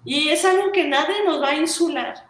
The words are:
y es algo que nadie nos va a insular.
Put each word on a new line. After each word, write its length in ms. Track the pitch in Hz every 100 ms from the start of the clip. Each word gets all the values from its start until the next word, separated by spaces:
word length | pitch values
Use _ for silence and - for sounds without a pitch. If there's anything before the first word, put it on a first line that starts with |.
| -
y 240 | 285 302
es 160 | 339 381
algo 260 | 370 392
que 140 | 392 294
nadie 360 | 277 302 415 403
nos 160 | -
va 80 | 277
a 60 | 302
insular. 720 | 320 - 330 277 240 - -